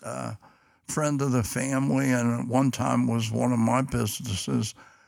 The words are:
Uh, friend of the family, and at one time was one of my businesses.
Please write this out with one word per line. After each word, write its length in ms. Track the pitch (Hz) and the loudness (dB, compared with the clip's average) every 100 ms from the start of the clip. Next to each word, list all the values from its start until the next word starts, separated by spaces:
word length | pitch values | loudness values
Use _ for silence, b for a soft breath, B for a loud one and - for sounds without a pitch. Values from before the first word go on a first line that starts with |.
Uh, 300 | - - 85 110 b b b b - | -10 -8 -8 -10 b b b b -6
friend 340 | - 151 143 | -2 0 0
of 120 | 139 | 2
the 100 | 127 | 2
family, 720 | 101 123 135 135 139 131 135 | 0 -2 -2 0 0 2 2
and 280 | 127 120 120 | 2 2 0
at 60 | 117 | 0
one 240 | 123 139 | 2 2
time 360 | 123 127 127 123 | 2 0 2 2
was 240 | 117 110 | 0 0
one 220 | 113 123 | 0 0
of 60 | 120 | 2
my 240 | 113 123 | 2 2
businesses. 920 | 135 120 110 - 117 95 - 131 110 - B B | 0 0 -2 -4 -6 -6 -2 -2 -2 -8 B B